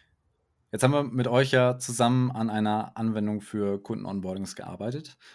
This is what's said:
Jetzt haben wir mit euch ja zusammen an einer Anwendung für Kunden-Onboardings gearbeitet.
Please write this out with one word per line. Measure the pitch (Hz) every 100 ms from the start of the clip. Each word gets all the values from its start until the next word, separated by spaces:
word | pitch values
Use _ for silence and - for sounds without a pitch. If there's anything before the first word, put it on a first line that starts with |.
| _ _ _ _ _ _ _
Jetzt | 107
haben | 131
wir | 143
mit | 143 127 117
euch | 123 135
ja | 127 123 127
zusammen | - 117 120 127 127
an | 117 113
einer | 107 107 107 - -
Anwendung | 113 107 104 104
für | - 107 101 101
Kunden-Onboardings | - 107 95 98 92 98 92 -
gearbeitet. | - 92 110 143 - - -